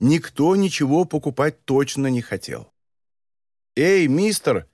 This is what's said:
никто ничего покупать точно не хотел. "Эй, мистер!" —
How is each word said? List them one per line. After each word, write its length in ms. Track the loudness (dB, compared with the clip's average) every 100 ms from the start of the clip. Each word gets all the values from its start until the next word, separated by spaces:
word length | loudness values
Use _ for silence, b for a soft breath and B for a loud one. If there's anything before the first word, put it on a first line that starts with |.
никто 560 | 0 0 -2 0 2 2
ничего 480 | 0 -2 0 0
покупать 600 | 0 -4 -4 -2 -4 -4
точно 440 | -2 0 0 -2 -2
не 140 | -4
хотел. 500 | -4 -10 -10 -14 -16 _ _ _ _ _ _ _ _ _ _ -2
"Эй, 320 | 2 4 2
мистер!" — 580 | 2 0 0 -2 -4 -6